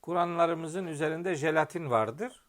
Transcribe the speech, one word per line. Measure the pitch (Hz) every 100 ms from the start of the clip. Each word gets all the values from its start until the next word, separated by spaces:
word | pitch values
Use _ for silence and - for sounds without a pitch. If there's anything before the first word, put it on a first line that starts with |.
Kur'anlarımızın | - 175 175 170 170 165 160 170 180
üzerinde | 151 151 135 180 165
jelatin | 156 156 151 - 160
vardır | 117 110 135 240 -